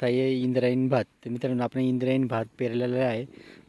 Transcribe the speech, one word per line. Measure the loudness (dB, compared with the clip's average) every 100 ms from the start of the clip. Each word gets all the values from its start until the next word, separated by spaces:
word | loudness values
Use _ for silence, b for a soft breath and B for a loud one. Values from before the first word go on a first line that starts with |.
आहे | 0 2 2 0
इंद्रायणी | 0 2 2 2 2
भात. | 0 0 _
तर | -10
मित्रांनो, | -6 -2 -2
आपण | -2 0
इंद्रायणी | 0 0 0 0
भात | 0 -2 -4 -4
पेरलेला | -2 -2 -2 0
आहे, | 0 -2 -6 B B B